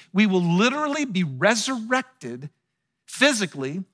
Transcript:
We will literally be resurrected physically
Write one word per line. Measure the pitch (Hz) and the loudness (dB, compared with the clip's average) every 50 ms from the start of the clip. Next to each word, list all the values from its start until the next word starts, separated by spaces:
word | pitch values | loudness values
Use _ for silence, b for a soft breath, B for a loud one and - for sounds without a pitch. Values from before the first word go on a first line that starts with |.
| B B B | B B B
We | 190 214 | 2 2
will | 202 185 180 175 | 4 4 2 2
literally | 170 170 180 226 254 269 302 302 285 285 311 285 | 2 2 4 4 2 2 0 -2 -2 -2 -2 -2
be | 269 180 185 175 | -2 -2 -2 -2
resurrected | 143 131 127 160 208 240 220 - 262 269 233 220 226 254 254 - - _ - 143 120 120 123 143 147 _ _ _ _ _ _ _ _ _ _ _ | -2 -2 0 2 2 2 2 0 -4 -4 -6 -4 -2 -2 -2 -2 -4 _ -14 -12 -12 -12 -12 -14 -16 _ _ _ _ _ _ _ _ _ _ _
physically | - - - 254 294 269 214 196 151 - 143 131 135 151 196 190 _ | -8 0 2 4 4 4 2 -2 -4 -6 -6 -8 -6 -6 -8 -10 _